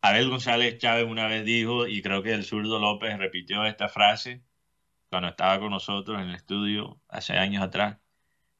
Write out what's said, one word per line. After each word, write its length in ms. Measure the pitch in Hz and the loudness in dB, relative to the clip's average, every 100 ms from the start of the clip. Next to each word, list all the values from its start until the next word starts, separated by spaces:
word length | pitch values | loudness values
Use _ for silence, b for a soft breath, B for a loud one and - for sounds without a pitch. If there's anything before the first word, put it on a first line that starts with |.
Abel 280 | 101 107 131 | 6 4 2
González 480 | 127 123 117 123 120 | 0 0 2 2 2
Chávez 260 | 123 117 117 | 2 2 0
una 220 | 113 110 | -2 -2
vez 180 | 110 107 | -2 0
dijo, 420 | 117 110 120 120 | 2 2 0 0
y 140 | 104 | -2
creo 220 | 95 98 | -2 -2
que 100 | 101 | 0
el 100 | 110 | -2
zurdo 360 | 98 107 107 110 | -2 -4 -2 0
López 380 | 104 104 110 104 | 2 0 -4 -4
repitió 480 | 92 90 90 101 107 | -4 -6 -6 -2 -2
esta 220 | 104 101 | -2 -6
frase 520 | - 104 110 127 127 _ _ _ _ _ _ _ | 4 6 6 -4 -12 _ _ _ _ _ _ _
cuando 200 | 92 90 | -4 -4
estaba 300 | - 92 98 | 0 2 2
con 120 | 104 | 0
nosotros 480 | 98 - 101 101 104 | -4 -4 -6 -4 -6
en 80 | 92 | -6
el 60 | 87 | -10
estudio 640 | _ 101 104 104 - - _ | _ -4 -2 -2 -6 -14 _
hace 260 | - - | -10 -2
años 300 | 92 95 101 | 0 0 0
atrás, 340 | 95 - 104 104 _ _ _ _ _ _ | -2 0 -2 -2 _ _ _ _ _ _